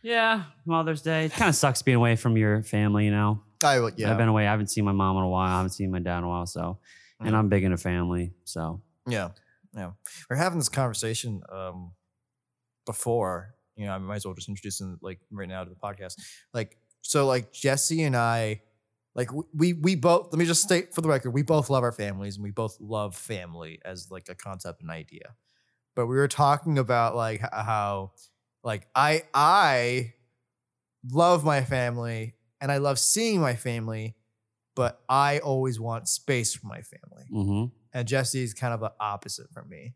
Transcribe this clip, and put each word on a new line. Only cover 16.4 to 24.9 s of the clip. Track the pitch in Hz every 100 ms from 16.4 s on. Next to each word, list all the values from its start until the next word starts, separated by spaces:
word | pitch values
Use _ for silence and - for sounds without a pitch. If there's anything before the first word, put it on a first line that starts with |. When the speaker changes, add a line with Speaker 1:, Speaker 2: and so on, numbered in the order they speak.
| _
Speaker 2:
Like, | 120 110 _ _ _
so, | - 151 139
like, | 127 113
Jesse | - 139 135 - 160
and | 156 123
I, | 117 113 110 107 _ _ _ _ _
like, | - 120
w-, | 135 -
we, | 151 175
we | 170 160 185
both, | 165 175 175
let | 156
me |
just | 170 165
state | - 175 175
for | -
the | 160
record, | 139 127
we | 127
both | 143 156 135
love | 135
our | 120
families | 113 101 95 101 98
and |
we | 104
both | 101 110 -
love | 104 110 104 87
family | - 104 87 82 82 80
as, | - 92 87
like, | 95 -
a |
concept | 90 101 95 87 85
and | 82